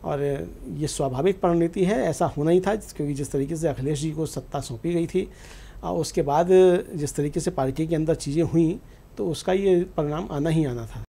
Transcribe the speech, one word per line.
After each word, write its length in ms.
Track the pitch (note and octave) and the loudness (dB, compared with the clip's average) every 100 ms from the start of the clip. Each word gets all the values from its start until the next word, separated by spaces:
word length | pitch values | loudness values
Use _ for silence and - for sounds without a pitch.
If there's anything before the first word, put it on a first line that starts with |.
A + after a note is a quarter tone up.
और 420 | - D3 C#3+ C#3 E3+ - - | -4 -2 -2 -4 -6 -12 -12
ये 200 | D3 D3+ | -6 -6
स्वाभाविक 520 | - C#3 B2 F3 G3 | -2 -2 2 0 2
परिणति 440 | F3+ E3+ E3 G3 | 2 2 2 2
है। 180 | F3+ A#3 | 0 2
ऐसा 240 | G3 C#3 F3 | 0 0 -2
होना 240 | - D#3 | 0 2
ही 100 | F3+ | 4
था, 140 | F#3+ | 4
क्योंकि 400 | G#3+ - - D3 | -2 -6 -6 -4
जिस 160 | C#3 C#3+ | -4 -4
तरीके 260 | C#3+ C#3 E3 | -2 -2 -2
से 120 | D#3+ | -2
अखिलेश 320 | B2 C3+ D3 | -2 -4 -2
जी 100 | D#3 | -4
को 160 | D3+ D#3 | -4 -6
सत्ता 340 | - - D3 | -6 -8 -8
सौंपी 340 | - A#2 E3+ | -8 -6 -2
गई 120 | E3+ E3 | -2 0
थी, 240 | F3+ G#3 - - - - - | -2 -4 -10 -20 -18 -18 -12
अ, 100 | E3+ F3 | -6 -4
उसके 240 | D#3 F3 | -2 -2
बाद 260 | C#3+ D3 F3 F#3 F#3 F3+ - | 2 2 6 8 8 6 0
जिस 200 | E3+ C#3+ | -6 -4
तरीके 260 | - D3 E3 | -2 -2 -2
से 100 | D3+ | -2
पार्टी 360 | - C3 C3+ D#3+ | -2 -2 -2 -2
के 100 | E3 | 0
अंदर 180 | D#3+ | 0
चीज़ें 280 | D#3 C#3+ D3 | 0 0 0
हुई, 380 | E3 E3 D#3+ G3+ - - - - | 2 4 2 0 -10 -20 -18 -6
तो 100 | G3 | -4
उसका 240 | D3 - | -2 0
ये 300 | F#3+ G3 F3+ F3+ - | 2 4 4 2 -2
परिणाम 320 | D3 D3+ A3 | -2 -2 -4
आना 180 | D3+ D#3+ | -2 2
ही 140 | D#3+ | 2
आना 220 | D3 A#2+ A2 | 2 -2 -8
था। 180 | A#2 A2 | -10 -14